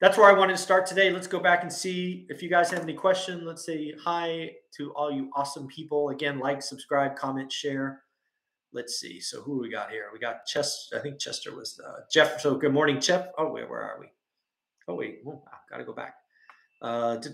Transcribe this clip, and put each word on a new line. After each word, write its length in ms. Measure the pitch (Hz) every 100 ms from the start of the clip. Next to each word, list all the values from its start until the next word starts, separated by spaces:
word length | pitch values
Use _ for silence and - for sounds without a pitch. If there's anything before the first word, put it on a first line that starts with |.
that's 160 | 190 190
where 120 | 202
I 80 | 190
wanted 180 | 190 185
to 60 |
start 240 | - 185 185
today. 240 | 185 190
Let's 160 | 175 180
go 120 | 180
back 240 | 180 175
and 100 | 175
see 540 | - 185 180 180 180 -
if 120 | -
you 60 | 175
guys 220 | 175 170
have 120 | 180
any 120 | 160
questions. 480 | 151 190 185 - 175
Let's 200 | 165 165
say 300 | - 156 151 151
hi 480 | 175 170 170 165 160 - _ -
to 160 | 143
all 160 | - 147
you 200 | 135 135 139
awesome 300 | 139 156 135
people. 400 | - 151 147 147
Again, 300 | 135 147 135
like, 240 | 135 139
subscribe, 540 | - 135 - 139 139 135
comment, 360 | 135 135 135
share. 500 | - 143 135 135 135 _ _ _ _ _ _ _
Let's 260 | 123 120 -
see. 220 | - -
So 220 | - -
who 180 | 143 131
we 100 | 117
got 200 | 107 101
here? 180 | 110 104
We 60 | 110
got 280 | 117 117 -
Chester. 520 | 147 147 - - 117
I 20 |
think 180 | 143 139
Chester 360 | - - -
was, 240 | - 110 - -
uh, 140 | - -
Jeff. 300 | 156 147 -
So 140 | 147 131
good 160 | 147
morning, 280 | 139 151 135
Jeff. 280 | 156 185 - -
Oh, 140 | 151
wait, 160 | 117 117
where 140 | 120
are 180 | 107 101
we? 60 | - _ _ _ _ _ _ _ -
Oh, 60 |
wait. 260 | - - - 143
Oh, 160 | 147 -
I've 240 | - _
gotta 140 | 123
go 80 | 123
back. 240 | 123 113 - _ _ - _ _ _
Uh, 360 | 120 120 117 117
duh, 140 | 139